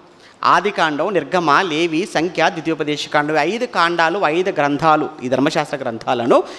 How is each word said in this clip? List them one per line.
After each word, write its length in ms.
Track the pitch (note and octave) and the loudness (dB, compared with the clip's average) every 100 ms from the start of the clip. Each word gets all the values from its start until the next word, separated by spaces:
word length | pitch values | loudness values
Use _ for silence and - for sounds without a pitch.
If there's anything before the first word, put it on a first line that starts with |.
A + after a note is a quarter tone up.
| - - - - | -20 -20 -20 -2
ఆదికాండం, 680 | - E3 G3 G3 D#3+ C#3+ F3+ | 2 2 2 0 0 0 -2
నిర్గమ, 480 | F3+ C#3 F3+ D#3 D3 | -2 -2 0 2 2
లేవి, 480 | F#3+ D3+ E3+ D#3 G#3 | 2 0 -2 -2 -2
సంఖ్య, 320 | D#3+ F3 E3 D#3+ | -2 -2 0 0
ద్వితీయోపదేశకాండం, 880 | E3 D3+ D#3 D3 D3 - D3+ D3 D#3 | 0 -4 -4 -2 -4 -2 -2 0 0
ఐదు 260 | D#3 A3 | 0 -2
కాండాలు, 560 | B3 F#3+ E3+ E3+ D#3+ G3 | -2 0 0 2 0 0
ఐదు 260 | D#3+ E3 F#3 | 0 0 -2
గ్రంథాలు, 600 | F3+ C#3+ C#3+ D#3+ D3+ C3+ - | 0 0 2 4 2 0 -6
ఈ 40 | B2 | -2
ధర్మశాస్త్ర 480 | B2+ D3 D#3 D3 C#3+ | 0 2 0 -2 -4
గ్రంథాలను 680 | B2 A2+ C3 B2 A#2+ - - | -6 -6 -4 0 2 2 2